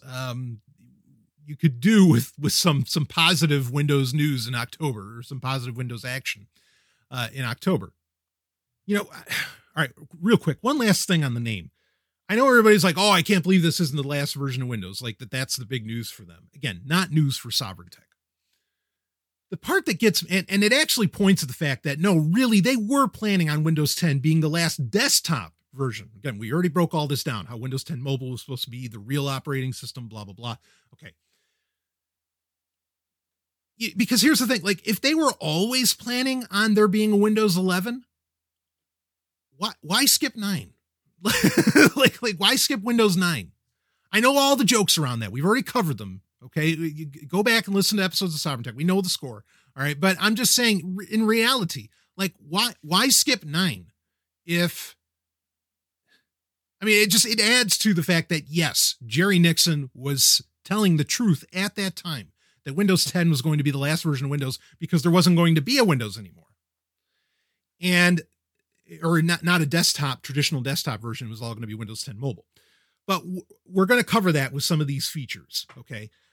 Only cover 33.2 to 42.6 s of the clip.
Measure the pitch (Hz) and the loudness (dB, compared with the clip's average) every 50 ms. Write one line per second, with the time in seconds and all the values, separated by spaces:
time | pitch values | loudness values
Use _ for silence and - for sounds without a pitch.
33.2 | _ _ _ _ _ _ _ _ _ _ _ _ 226 202 - 190 240 - 254 214 | _ _ _ _ _ _ _ _ _ _ _ _ -8 -6 -2 -2 0 0 2 2
34.2 | 190 294 311 - 254 214 254 214 147 196 202 - - 202 220 - - 269 311 320 | 4 4 4 2 2 0 -2 -2 0 -2 -4 -2 -2 -4 -4 0 0 0 2 2
35.2 | 320 269 - - - 156 151 165 196 233 254 262 254 - - - - 240 240 247 | 2 0 0 -2 -4 -2 -2 0 0 0 -2 0 0 0 -2 -2 -6 -6 -4 -2
36.2 | 262 269 262 254 240 - - 202 214 220 208 214 214 208 180 214 214 214 208 202 | -2 -2 -4 -6 -6 -4 -2 0 2 2 4 4 4 4 4 2 2 2 4 4
37.2 | 202 214 214 214 214 208 170 180 185 185 180 180 180 240 240 262 240 _ _ _ | 4 4 2 2 2 2 2 0 0 0 0 -2 -2 -4 -8 -10 -14 _ _ _
38.2 | _ _ _ _ _ _ _ _ _ _ _ _ _ _ _ _ _ _ _ _ | _ _ _ _ _ _ _ _ _ _ _ _ _ _ _ _ _ _ _ _
39.2 | _ _ _ _ _ _ _ 131 190 214 - - - 147 190 233 277 277 - - | _ _ _ _ _ _ _ -8 -8 -8 -8 -10 -8 -4 0 2 4 4 2 2
40.2 | 311 262 - 226 202 202 196 147 98 82 _ _ _ _ _ _ _ _ _ _ | 0 -4 -4 -6 -6 -4 -4 -6 -8 -12 _ _ _ _ _ _ _ _ _ _
41.2 | 170 214 226 - - - - - - - - 302 311 - - 285 262 233 - - | -4 -2 0 2 2 2 2 2 2 4 6 6 6 6 4 4 2 2 2 0
42.2 | - 214 202 156 196 202 254 254 | -4 -4 -2 0 0 0 2 2